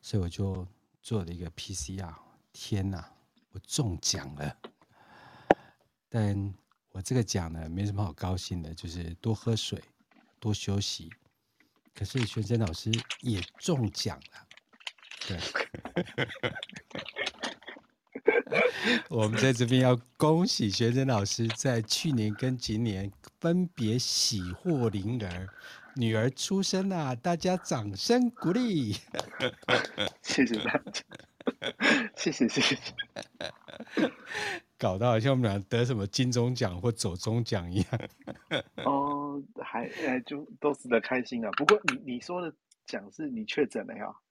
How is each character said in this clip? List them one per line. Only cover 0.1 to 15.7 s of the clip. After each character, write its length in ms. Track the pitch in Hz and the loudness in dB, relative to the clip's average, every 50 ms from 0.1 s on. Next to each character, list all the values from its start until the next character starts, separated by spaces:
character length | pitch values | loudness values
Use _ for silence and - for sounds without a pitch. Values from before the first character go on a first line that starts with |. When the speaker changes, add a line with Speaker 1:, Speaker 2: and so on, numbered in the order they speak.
| - 107 | 0 0
Speaker 1:
以 60 | 90 | 0
我 40 | 87 | 0
就 400 | - - 101 95 95 92 92 92 _ _ _ _ _ _ | -2 -2 -2 -2 -2 -4 -6 -10 _ _ _ _ _ _
做 220 | _ - 120 107 90 | _ -4 -4 -4 -4
了 60 | 82 | -4
一 60 | 87 87 | -8 -8
个 100 | 87 82 | -8 -10
P 200 | - - - - 98 | -10 -12 -10 -10 -8
C 240 | 87 - - 95 95 | -8 -8 -8 -8 -8
R， 180 | 92 82 80 - - - _ _ _ _ _ | -8 -10 -12 -16 -20 -20 _ _ _ _ _
天 360 | - - - 113 101 92 98 | -14 -6 -2 -2 0 0 0
哪， 240 | 95 85 76 - - _ _ _ _ _ _ _ | -2 -4 -8 -12 -18 _ _ _ _ _ _ _
我 80 | _ 95 | _ -18
中 400 | - - - - 143 110 87 80 | -12 -6 -2 0 0 0 0 -2
奖 320 | - - - - - 69 73 | -2 -2 -2 -2 -4 -8 -8
了！ 220 | 71 73 73 - _ _ - _ _ _ _ _ _ - - - - - - - - - - - - - - _ _ _ _ _ _ _ _ | -6 -6 -6 -6 _ _ -20 _ _ _ _ _ _ -20 -20 -20 -20 -20 -20 -20 -20 4 4 4 4 4 -20 _ _ _ _ _ _ _ _
但 460 | - 117 107 101 101 98 98 101 95 - _ _ _ _ _ _ | -2 0 2 2 0 0 -2 -4 -6 -10 _ _ _ _ _ _
我 100 | _ 98 | _ -10
这 120 | 92 - 127 | -4 0 2
个 80 | 127 | 0
奖 300 | 113 - - 101 85 82 | 2 2 0 -2 -2 -2
呢， 160 | 80 80 80 80 | -6 -6 -8 -6
没 160 | 82 92 101 | -4 -2 -2
什 80 | 104 98 | -2 0
么 80 | 101 104 | 0 -2
好 100 | 87 76 | -2 -4
高 240 | - - 90 92 90 | -4 -4 -2 -2 -2
兴 260 | - - 92 90 82 | -4 -4 -6 -6 -6
的， 100 | 76 82 | -8 -10
就 140 | - - 85 | -10 -10 -10
是 260 | 82 85 85 85 87 | -8 -6 -8 -8 -8
多 200 | - - 113 113 | -6 -2 -2 -2
喝 180 | 98 - 117 113 | -2 0 0 0
水， 300 | 110 - - - - - _ _ _ _ _ _ _ _ _ _ _ | 0 0 -4 -6 -8 -10 _ _ _ _ _ _ _ _ _ _ _
多 140 | - 107 104 | -2 -2 -2
休 260 | - - - 98 101 | -2 0 0 0 0
息。 320 | 98 - - - - 80 - _ _ _ _ _ _ _ _ _ _ _ _ _ _ _ _ | 0 -2 -4 -8 -10 -14 -16 _ _ _ _ _ _ _ _ _ _ _ _ _ _ _ _
可 120 | - 104 | -8 -8
是 200 | 95 - 131 123 | -2 0 0 0
玄 160 | - - 120 | 0 0 -4
真 160 | 107 95 120 117 | 0 2 2 2
老 120 | 113 92 | 2 2
师 180 | 85 - - 107 110 113 - - - - | 0 -4 -2 0 0 0 -2 -6 -10 -6
也 220 | - 127 113 95 90 - _ - | -2 -2 0 0 -2 -6 _ -8
中 320 | - - 175 135 117 98 | -2 0 2 2 2 0
奖 260 | - - - - 69 - | -2 -2 -4 -4 -6 -8
了， 60 | - - _ - - _ - - _ _ _ _ - - - - - - - - - - | -14 -20 _ -20 -20 _ -20 -20 _ _ _ _ -16 -16 -16 -16 -20 -20 -16 -12 -8 -6
对。 100 | 95 85 | -6 -6
<laughs> 40 | 85 - - - - - | -6 -4 -2 -2 -4 -4